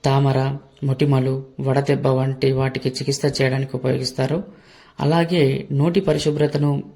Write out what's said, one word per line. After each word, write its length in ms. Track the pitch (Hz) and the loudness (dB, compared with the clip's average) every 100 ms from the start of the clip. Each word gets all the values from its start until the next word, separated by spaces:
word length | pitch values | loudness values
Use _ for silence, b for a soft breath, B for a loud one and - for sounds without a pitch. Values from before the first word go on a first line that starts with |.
తామర, 520 | 143 139 139 131 135 139 - _ | 2 2 4 2 0 -4 -12 _
మొటిమలు, 600 | 139 135 147 135 131 131 135 - | -4 0 2 2 2 -2 -6 -6
వడదెబ్బ 460 | 135 135 139 135 135 | 0 0 2 0 2
వంటి 460 | 131 135 131 135 | 2 0 0 0
వాటికి 360 | 131 131 131 127 | 2 -2 -2 -6
చికిత్స 540 | 127 131 139 143 139 | -6 -6 -2 -2 0
చేయడానికి 340 | 131 135 135 131 | 0 0 -4 -4
ఉపయోగిస్తారు. 880 | 131 127 127 - 135 165 - B B B B - | -2 -2 -4 -4 -2 -2 -6 B B B B -4
అలాగే 680 | 143 165 170 180 135 135 - | 0 2 2 2 2 0 -2
నోటి 280 | 139 151 180 | 0 2 2
పరిశుభ్రతను 800 | 190 147 151 147 147 147 147 143 - | 2 0 0 0 0 2 0 0 -6